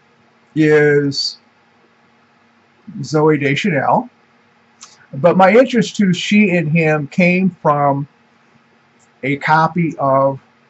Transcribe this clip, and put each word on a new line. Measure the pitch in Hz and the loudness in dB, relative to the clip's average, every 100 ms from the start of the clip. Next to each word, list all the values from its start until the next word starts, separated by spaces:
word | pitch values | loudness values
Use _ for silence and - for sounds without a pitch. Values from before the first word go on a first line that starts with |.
| _ _ _ _ _ | _ _ _ _ _
is | 151 156 151 147 143 143 139 - - _ _ _ _ _ _ _ _ _ _ _ _ _ _ - 143 | -2 2 4 4 2 0 -4 -6 -10 _ _ _ _ _ _ _ _ _ _ _ _ _ _ -18 -14
Zooey | 135 151 156 147 | -6 0 2 0
Deschanel, | 135 143 208 143 - 160 247 _ _ _ _ _ _ _ - _ _ | -2 -2 -2 -2 0 -2 -4 _ _ _ _ _ _ _ -20 _ _
but | 139 170 180 | -2 0 4
my | 185 | 4
interest | 226 247 240 - - | 4 4 0 -2 -2
to | 196 | -2
She | 175 - 208 208 | -2 0 2 2
and | 175 156 | 0 -2
Him | 165 156 151 139 | 0 0 -2 -4
came | - 175 180 190 - | -2 0 0 -2 -2
from | 160 147 143 139 147 _ _ _ _ _ _ _ _ _ _ _ | -2 0 0 -2 -6 _ _ _ _ _ _ _ _ _ _ _
a | 131 139 | -6 -4
copy | 160 156 160 175 165 - | 0 0 0 -2 -4 -4
of | 139 135 139 135 - _ _ | 0 0 0 -2 -12 _ _